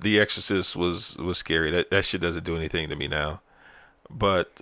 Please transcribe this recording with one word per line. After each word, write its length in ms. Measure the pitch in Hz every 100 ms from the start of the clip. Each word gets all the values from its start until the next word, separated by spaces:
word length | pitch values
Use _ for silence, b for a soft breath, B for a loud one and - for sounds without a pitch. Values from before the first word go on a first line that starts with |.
The 180 | 104 104
Exorcist 560 | 104 - - 98 87
was, 420 | - 87 85 - -
was 200 | 85 87
scary. 320 | - 80 78
That, 200 | 85 82
that 120 | 98
shit 160 | 98 95
doesn't 220 | 87 85
do 140 | 80 82
anything 320 | 80 87 78
to 80 | 76
me 100 | 71
now. 360 | 76 76 - _ b b b b b -
But, 380 | 131 101 95 - -